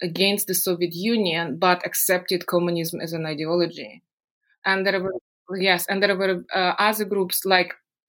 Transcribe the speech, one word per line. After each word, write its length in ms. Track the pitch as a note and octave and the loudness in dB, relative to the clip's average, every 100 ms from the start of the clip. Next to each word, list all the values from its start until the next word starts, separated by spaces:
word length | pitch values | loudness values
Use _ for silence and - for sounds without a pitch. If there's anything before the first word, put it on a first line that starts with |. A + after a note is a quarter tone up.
against 460 | F3 F3 G3 G3+ - | -6 2 2 2 -2
the 60 | |
Soviet 400 | F3+ F#3+ F3 F3 | -2 0 0 -2
Union, 640 | E3 G#3 A#3 F#3 E3 E3+ E3 | -2 0 2 2 0 -2 2
but 280 | F#3 F3+ F3 | 2 2 0
accepted 640 | - - F3+ F3+ F3+ - | -2 0 0 0 -4 0
communism 520 | F3+ F3 E3+ E3 E3+ | 0 2 -2 -4 -6
as 140 | E3 | -8
an 120 | E3 D#3 | -6 -6
ideology. 800 | D3 D#3 F3 E3+ D#3 G#2+ - _ _ _ _ _ _ G3 | -4 -2 0 0 -2 -14 -16 _ _ _ _ _ _ 0
And 200 | F#3+ F#3+ | 2 2
there 160 | F#3+ | 0
were, 140 | F3+ - _ _ - F#3+ | -2 -6 _ _ -10 -2
yes, 280 | F#3+ F3 - | 2 2 2
and 160 | G3 | 0
there 140 | G3+ F#3+ | 2 2
were, 260 | F#3+ F3+ - | 0 -2 -2
uh, 200 | F#3+ F3+ - | 0 0 2
other 280 | G#3+ G#3+ G3 | 0 0 -2
groups, 400 | G3+ F#3 - F#3+ | -2 0 -2 2
like 300 | F#3 F3+ - _ _ | 2 2 -4 _ _